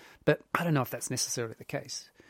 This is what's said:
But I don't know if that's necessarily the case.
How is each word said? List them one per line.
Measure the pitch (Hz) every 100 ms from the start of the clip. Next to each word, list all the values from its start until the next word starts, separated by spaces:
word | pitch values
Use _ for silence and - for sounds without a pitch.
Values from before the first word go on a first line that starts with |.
| - - -
But | 156 -
I | -
don't | 170 143
know |
if | 123
that's | 120 -
necessarily | 123 - 127 113 -
the | -
case. | 139 131 - - _